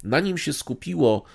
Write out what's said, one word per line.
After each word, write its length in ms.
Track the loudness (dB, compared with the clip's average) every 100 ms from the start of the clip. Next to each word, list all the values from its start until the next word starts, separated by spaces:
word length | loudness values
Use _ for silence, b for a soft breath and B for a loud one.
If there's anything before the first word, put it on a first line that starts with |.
na 160 | -2 0
nim 180 | 0 -2
się 160 | -4
skupiło, 680 | -6 -8 -10 -6 2 4 2 B